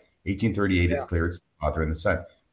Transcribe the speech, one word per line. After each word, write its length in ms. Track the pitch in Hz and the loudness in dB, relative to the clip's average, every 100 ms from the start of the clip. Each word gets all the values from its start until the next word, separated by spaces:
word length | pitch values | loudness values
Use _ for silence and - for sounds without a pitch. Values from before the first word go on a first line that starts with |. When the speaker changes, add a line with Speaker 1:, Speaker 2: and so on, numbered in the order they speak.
| _ _ - | _ _ -6
Speaker 1:
Eighteen 280 | 98 113 | -2 0
thirty-eight, 360 | 95 101 90 87 | 0 2 2 2
it's 120 | 90 | 0
Speaker 2:
Yeah. 40 | - | -2
Speaker 1:
clear 200 | 85 85 | -2 -2
it's 120 | - | -4
the 60 | - _ | -14 _
Father 220 | 76 80 | -4 0
and 80 | 78 | -2
the 60 | 78 | 0
Son. 280 | 101 90 90 _ _ | 0 0 -4 _ _